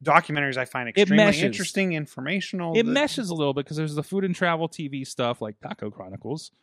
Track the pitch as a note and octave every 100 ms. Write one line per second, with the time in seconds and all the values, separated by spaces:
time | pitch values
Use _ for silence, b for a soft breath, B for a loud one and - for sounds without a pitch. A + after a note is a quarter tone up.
0 | C#3 D#3 - D3 C#3+ C3 B2+ C3 A#2+ C#3+
1 | G3 G#3 G#3 D3+ F#3+ G#3 F3 G3 F#3 D#3+
2 | D3+ - C3+ F#3+ - F#3+ E3+ G3+ A#3 C4+
3 | D4 - G3+ E3+ C#3+ C3+ C#3 D3+ D#3 D3
4 | D3 G3 F#3+ F3 F3+ D#3+ E3 - D3 C#3
5 | C3 - A#2+ A#2+ A2 G#2 - - A2 G#2
6 | F#2 G2 A2 D#3+ - _